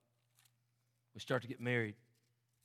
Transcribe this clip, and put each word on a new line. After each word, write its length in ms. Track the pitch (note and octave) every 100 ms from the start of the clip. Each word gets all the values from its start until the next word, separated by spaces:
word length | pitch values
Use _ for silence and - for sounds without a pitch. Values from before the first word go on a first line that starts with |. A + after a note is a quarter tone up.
| _ _ _ _ _ _ _ _ _ _ _
We 80 | G#2+
start 220 | - C3
to 40 | A#2+
get 140 | C3
married. 340 | A#2+ B2 A2 G#2 _ _ _ _ _ _